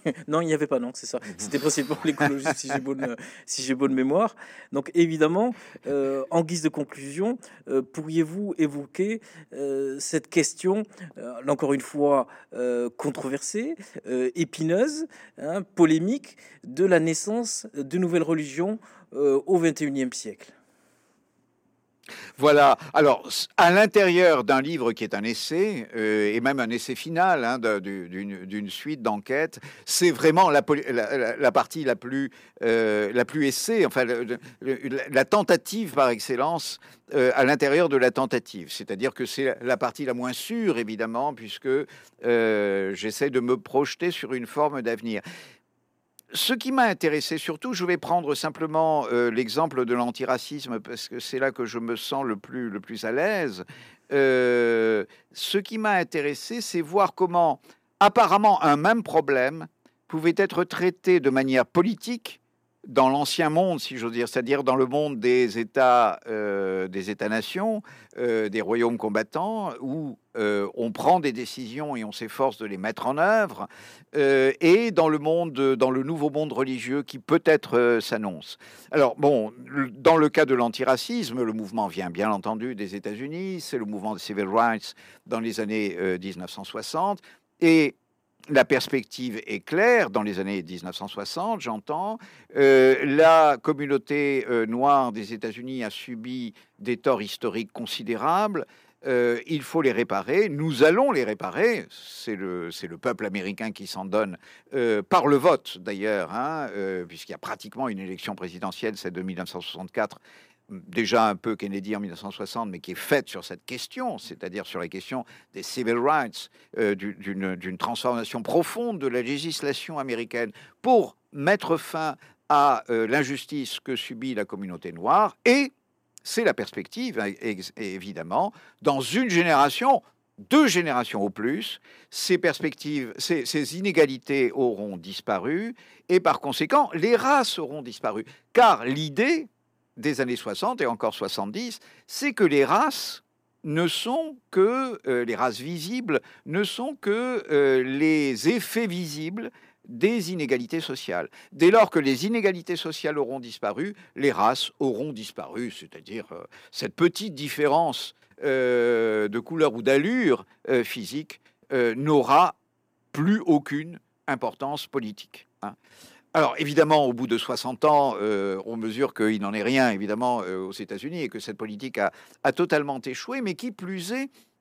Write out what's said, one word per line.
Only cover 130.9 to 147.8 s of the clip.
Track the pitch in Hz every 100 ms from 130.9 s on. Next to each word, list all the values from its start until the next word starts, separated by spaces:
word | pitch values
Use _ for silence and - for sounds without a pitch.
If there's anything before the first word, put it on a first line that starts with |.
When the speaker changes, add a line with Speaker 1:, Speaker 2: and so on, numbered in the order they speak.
| 123 120 110
Speaker 2:
au | 101
plus, | 101 113 170 220 - _ - _
ces | - - 180
perspectives, | 170 - 156 - 147 147 120 -
ces, | - 165
ces | 120 156 139 165
inégalités | 196 165 147 131 - 139 123
auront | - 123 101 104 92
disparu, | 87 98 - 98 110 170 226 240 - _ -
et | 185
par | 165 143
conséquent, | 139 - 160 285 262
les | 165 208 233
races | 262 285 220 -
auront | 151 151
disparu. | 123 - 110 107 - - _
Car | - 233 131
l'idée | 123 143 156 139 254 330 262 _ _ _ _ -
des | 139 131
années | 123 123
soixante | 113 101 214 254
et | 127
encore | 113 110
soixante-dix, | - 98 - 101 110 240 - - - -
c'est | - 285
que | 220
les | 180 143
races | 135 190 294 - - - _ _ _ _
ne | 156 156 175
sont | - 226 285 320 262 _
que, | 190 202 262 262 220 131
euh, | 123
les | 120 104
races | 127 107
visibles | 139 170 165 247 220 139 - - -
ne | 170
sont | 208 - 262 277
que, | 202 220 254 240 -
euh, | 147 139 131